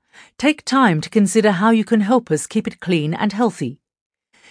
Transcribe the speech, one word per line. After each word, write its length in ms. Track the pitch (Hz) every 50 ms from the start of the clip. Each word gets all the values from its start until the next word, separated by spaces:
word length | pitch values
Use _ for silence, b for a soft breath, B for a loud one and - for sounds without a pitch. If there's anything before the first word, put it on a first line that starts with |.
| b b b b b b b
take 280 | - 240 294 302 - -
time 360 | - 254 269 254 202 165 156
to 100 | - -
consider 400 | - 220 202 180 - 226 202 214
how 200 | 190 170 208 226
you 140 | 233 220 208
can 180 | - 233 220
help 280 | 202 196 254 - - -
us 160 | 156 151 -
keep 220 | - - 220 - -
it 100 | - -
clean 360 | - 175 180 156 147 151 -
and 180 | - 214 208
healthy. 480 | 196 208 247 214 - - 147 120 143 - _ _ _ _ _ _ _ _ _ _ b b b b